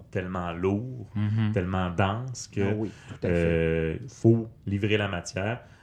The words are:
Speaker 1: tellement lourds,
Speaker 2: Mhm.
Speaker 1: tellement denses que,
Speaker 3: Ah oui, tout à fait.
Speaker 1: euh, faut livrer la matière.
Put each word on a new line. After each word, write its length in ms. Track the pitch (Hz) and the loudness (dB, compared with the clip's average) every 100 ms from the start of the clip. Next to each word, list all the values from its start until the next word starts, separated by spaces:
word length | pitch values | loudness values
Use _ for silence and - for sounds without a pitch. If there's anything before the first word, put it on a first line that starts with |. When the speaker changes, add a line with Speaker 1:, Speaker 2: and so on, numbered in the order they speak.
| - | -8
Speaker 1:
tellement 440 | - 92 92 87 | -6 -4 -4 -4
lourds, 560 | 85 95 101 127 127 98 104 | 0 0 0 -2 -10 -8 -2
Speaker 2:
Mhm. 360 | 104 110 107 | 0 2 2
Speaker 1:
tellement 360 | 107 90 95 90 | 0 0 0 0
denses 580 | 85 98 113 127 123 - | 2 2 0 -6 -10 -8
que, 140 | 101 | -2
Speaker 3:
Ah 120 | 98 104 | 0 0
oui, 140 | 107 - - | -4 -8 -16
tout 60 | - | -6
à 140 | 117 | 0
fait. 40 | |
Speaker 1:
euh, 640 | 85 82 82 82 82 80 - - | 2 4 4 2 2 0 -4 -8
faut 400 | - 113 113 110 - - | 2 6 6 2 -10 -4
livrer 320 | 101 104 107 | -2 2 2
la 100 | 101 | 0
matière. 540 | 90 - 92 101 123 - - | -4 -6 -4 -4 -4 -10 -20